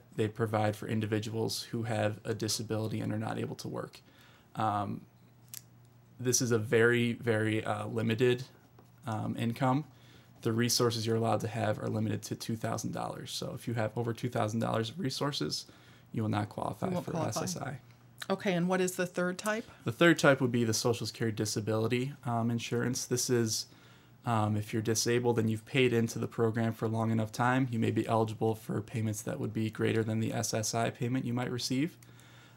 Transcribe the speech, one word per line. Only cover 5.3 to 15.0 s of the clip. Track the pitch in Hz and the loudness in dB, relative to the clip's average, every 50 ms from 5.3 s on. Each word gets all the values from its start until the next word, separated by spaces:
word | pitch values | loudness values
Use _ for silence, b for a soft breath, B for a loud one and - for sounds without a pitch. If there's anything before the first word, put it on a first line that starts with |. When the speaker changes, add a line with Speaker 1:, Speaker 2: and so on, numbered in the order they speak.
| - - - - - - - - - - - - - - - - - - | -20 -20 -20 -18 -18 -18 -18 -20 -20 -20 -20 -20 -20 -20 -20 -20 -12 -4
Speaker 1:
this | 120 127 120 - | 0 0 2 2
is | 135 113 | 2 2
a | 120 110 | 2 2
very, | 107 - 120 113 117 120 120 120 120 120 113 | 2 4 6 6 8 6 6 4 2 0 -2
very, | - - 120 110 107 110 110 107 110 - | -2 0 0 2 2 2 2 0 0 0
uh, | - 107 104 107 | -2 -2 -4 -4
limited, | 110 120 110 110 113 110 113 127 123 123 127 135 - - - - - - - - - - - - | -4 -4 -2 0 0 2 4 4 4 4 2 -2 -8 -18 -20 -20 -20 -20 -20 -20 -20 -20 -12 -8
um, | 120 110 110 113 113 110 113 | -6 -4 -4 -4 -4 -4 -2
income. | 117 117 113 - 135 127 127 147 156 B B B B B B B B B B - | -2 -2 -2 0 2 2 2 2 0 B B B B B B B B B B -6
The | - 117 113 | -2 0 2
resources | 117 120 120 - - 123 117 110 113 107 | 2 2 2 2 2 2 2 2 0 0
you're | 113 113 | 0 0
allowed | 113 113 113 110 107 | 2 2 2 0 0
to | 113 | -2
have | 107 110 113 104 107 107 - | -4 -2 -2 0 0 0 -2
are | 120 | -4
limited | 113 113 107 110 107 104 104 - | -4 -2 -2 0 -2 -2 -4 -6
to | - 120 | -6 -8
two | - - - 113 | -6 -6 -6 -4
thousand | 110 - 113 113 107 - 117 | -4 -4 -4 -4 -4 -4 -6
dollars. | 113 117 120 113 - - - 127 | -4 -4 -6 -6 -6 -8 -10 -10
So | - - - - - | -8 -8 -6 -6 -8
if | 123 - | -8 -6
you | 120 117 | -4 -2
have | 120 110 107 - | -2 -2 -2 -2
over | 120 117 117 113 | -2 -4 -4 -4
two | - - 117 | -4 -4 -4
thousand | - 117 110 107 113 113 | -2 -2 -2 0 0 0
dollars | 113 120 117 113 113 113 | 0 0 0 0 -2 -2
of | 135 | -4
resources, | 175 | -4